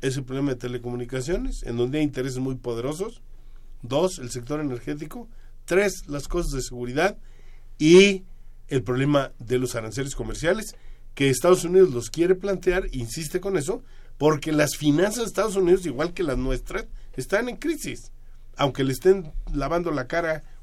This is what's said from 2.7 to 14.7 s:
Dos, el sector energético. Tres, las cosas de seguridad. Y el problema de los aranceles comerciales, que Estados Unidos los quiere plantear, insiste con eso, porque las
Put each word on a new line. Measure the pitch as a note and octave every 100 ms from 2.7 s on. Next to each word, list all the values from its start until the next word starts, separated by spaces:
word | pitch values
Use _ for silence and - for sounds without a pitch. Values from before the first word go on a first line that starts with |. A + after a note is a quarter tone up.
| A#2 C3 D3+ A3+ - - - - - - -
Dos, | A#2 C#3 F#3 -
el | A#2+
sector | B2 A2+ D3+
energético. | D3 A#2+ D3 D3 D#3+ A#3+ - - - - -
Tres, | F3+ G3+ - -
las | C#3+ -
cosas | F3 D#3
de | C#3
seguridad. | A#2+ B2 B2 C#3 F#3+ - - - - - - -
Y | D#3 F3+ G3+ F#3+ - - - - -
el | C3+
problema | B2+ B2+ C#3 C#3+ B2+ -
de | A2+ B2+
los | B2+
aranceles | A#2 A2 C#3 C#3
comerciales, | - A2 A2 D#3+ G#3 - - - - -
que | - C#3
Estados | B2+ F3 F3+
Unidos | E3+ F#3 F#3
los | A#2+ A2+
quiere | D#3 E3+ F3+
plantear, | G3+ F#3+ E3+ F3+ F#3
insiste | C3 A#2 D#3 D3 F3+
con | G3 F3+
eso, | B2+ B3 - - - -
porque | D3+ D3+ D#3+
las | D3+ D#3+